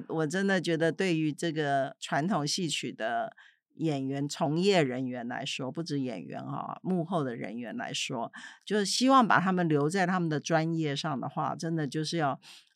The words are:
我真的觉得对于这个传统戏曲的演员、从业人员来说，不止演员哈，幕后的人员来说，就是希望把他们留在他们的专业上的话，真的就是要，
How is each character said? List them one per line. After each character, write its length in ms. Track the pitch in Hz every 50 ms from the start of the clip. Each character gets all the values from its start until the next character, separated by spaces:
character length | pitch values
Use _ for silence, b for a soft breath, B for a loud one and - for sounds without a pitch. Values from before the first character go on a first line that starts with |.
| - -
我 180 | 151 160 160
真 180 | 147 170 190 196
的 140 | 196 190 185
觉 160 | 143 165 165
得 160 | 151 165 165
对 260 | 160 - 190 185 165
于 140 | 160 156 151
这 220 | 143 - 175 170 147
个 420 | 160 151 143 139 139 135 139 - -
传 260 | - - 170 143 151
统 180 | 190 220 151 143
戏 220 | 147 - - 180
曲 240 | 147 - - - 123
的 420 | 90 - 107 117 117 117 110 - - b b b b b b _ _
演 300 | - 156 160 143 135 135
员、 220 | 135 139 139 143
从 320 | 147 - - 135 139 151 165
业 240 | 185 202 196 175 147
人 240 | 127 123 127 131
员 180 | 123 123 123 117
来 200 | 120 123 - 131
说， 260 | 139 - - 139 127
不 100 | - 170
止 200 | 170 175 143 143
演 200 | 131 123 113 87
员 220 | 71 - - 127 131
哈， 340 | 135 143 - - - - - -
幕 220 | 175 185 175 156
后 180 | 170 202 160 139
的 140 | 127 117
人 200 | 135 135 92 107
员 160 | 120 120 107 104
来 160 | 120 113 - -
说， 360 | - - - 143 117 120 - B B B B B B B
就 120 | - 190
是 80 | 214 196
希 220 | 196 - - 240
望 180 | 262 269 262 240
把 140 | 180 - 139
他 140 | 180 190 185
们 160 | 180 175 160
留 200 | 156 143 143 156
在 160 | 175 202 180
他 140 | 170 190 180
们 80 | 170
的 140 | 160 156 143
专 340 | - - 165 156 160 165 165
业 180 | 160 160 147 139
上 240 | 139 - 156 143
的 120 | 120 113 131
话， 260 | - 165 147 131 -
真 180 | 147 170 165 165
的 140 | 160 151
就 160 | 131 - 156 156
是 140 | 147 170
要， 200 | 170 151 135 127 - B B B B B B B